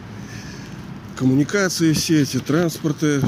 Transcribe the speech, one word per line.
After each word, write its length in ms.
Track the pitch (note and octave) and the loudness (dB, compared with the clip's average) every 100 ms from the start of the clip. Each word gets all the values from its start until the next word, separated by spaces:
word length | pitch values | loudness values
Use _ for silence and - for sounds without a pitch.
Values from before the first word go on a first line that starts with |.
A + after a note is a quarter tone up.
| - - - - - - - - - - - - | -14 -14 -14 -12 -12 -14 -14 -14 -14 -14 -14 0
коммуникации 800 | B2+ C3 C#3+ G3+ F#3 - D#3+ | 4 4 4 2 0 2 2
все 280 | D3+ - D#3+ | 2 4 4
эти, 180 | C3+ B2+ | 2 0
транспорты, 840 | - D#3 F3 - D#3+ B2 D3+ C#3+ | 0 2 2 0 -2 0 0 2